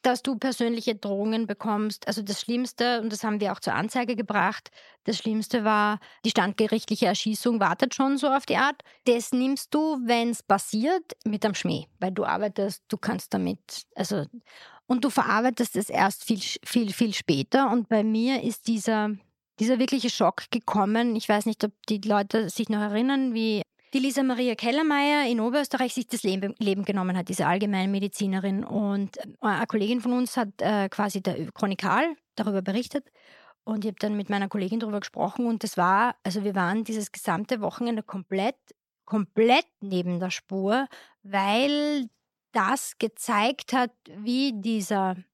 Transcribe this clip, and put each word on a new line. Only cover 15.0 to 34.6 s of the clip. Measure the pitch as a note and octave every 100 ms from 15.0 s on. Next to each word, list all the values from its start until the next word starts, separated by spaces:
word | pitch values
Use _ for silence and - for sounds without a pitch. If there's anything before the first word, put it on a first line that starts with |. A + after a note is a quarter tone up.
du | B3+
verarbeitest | C4 - G#3 B3 A#3 A#3+
es | - -
erst | - F#3+ -
viel, | - G#3+ - -
viel, | - A#3+ G#3+
viel | - A3+
später. | - - C#3 - C4 C4+
Und | A#3+ G#3
bei | A3
mir | A3 A3 A#3+ C4+
ist | A#3+ - -
dieser, | A3+ A3+ A3 G#3 G3+ _ _ _ -
dieser | A3 B3+
wirkliche | C4 C#4 A#3+
Schock | - F3+ - -
gekommen. | A#3 - G#3 G3 A3 A#3+
Ich | A3+ -
weiß | G#3
nicht, | A3+ A3
ob | G#3 _ -
die | G#3+
Leute | G#3 G#3 G3+ A3+ G#3+
sich | - A3
noch | G#3
erinnern, | G#3 G#3 B3+ C#4 C4
wie | A3+ A3 G#3 - _ _
die | C4+
Lisa | C4 C4
Maria | C4 A#3+ B3+
Kellermeier | A3 A#3 C#4 D#4 C#4+ C#4+ D4 C4
in | A#3+
Oberösterreich | A3+ C#4+ C#4 A#3 B3+
sich | - A3+
das | B3
Leben, | G3+ F#3+ G3 -
Leben | G#3 G3
genommen | G3 G3 F#3
hat, | F3+ F3
diese | F#3
Allgemeinmedizinerin. | D3+ F3+ G#3 F#3+ F#3+ G3 G3 - G3 F#3+ G3 G3
Und, | A#3+ G#3+ G3+ G3+ G3 -
äh, | D4+ -
eine | A3 F3+ A3
Kollegin | G#3+ G#3 B3
von | B3
uns | B3 B3
hat, | - G#3 -
äh, | - G#3 F#3+
quasi | - G3+ F#3+
der | F#3+ - D#3+
Chronikal | - G3+ F#3+ F#3+ G3 E4 D4+ _
darüber | - G#3+ G3
berichtet. | F#3 G3+ A#3+ C#4+ _ _ - - - _
Und | - A3
ich | G#3+
hab | G3
dann | G#3+ G#3
mit | G3
meiner | G3+ G3
Kollegin | G#3